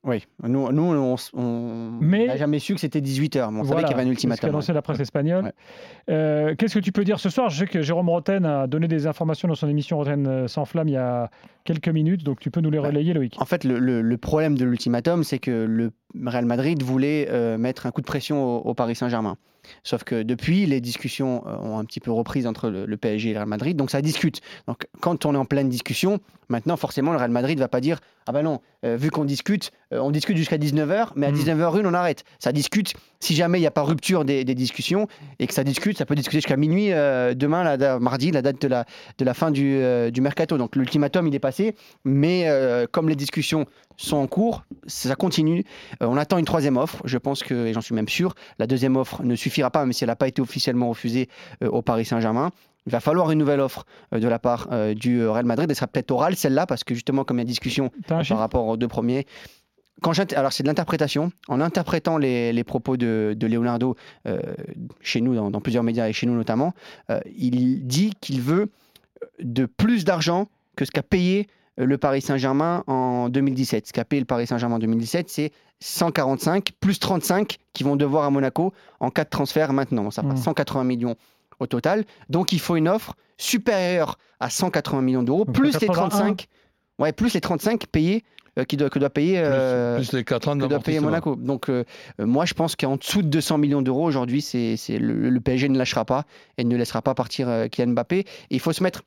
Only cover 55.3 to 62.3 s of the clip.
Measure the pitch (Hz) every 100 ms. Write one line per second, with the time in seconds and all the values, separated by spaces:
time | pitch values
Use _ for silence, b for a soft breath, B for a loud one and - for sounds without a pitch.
55.3 | 110 120 117 160 135 127 - - 127 160
56.3 | 185 143 135 175 123 - 120 - 135 135
57.3 | 123 120 120 127 127 131 - - 160 -
58.3 | 110 110 131 110 113 120 120 117 131 139
59.3 | B B B B _ _ - 165 160 190
60.3 | 139 135 - 135 156 165 165 147 147 165
61.3 | - - 127 165 - 170 170 170 160 135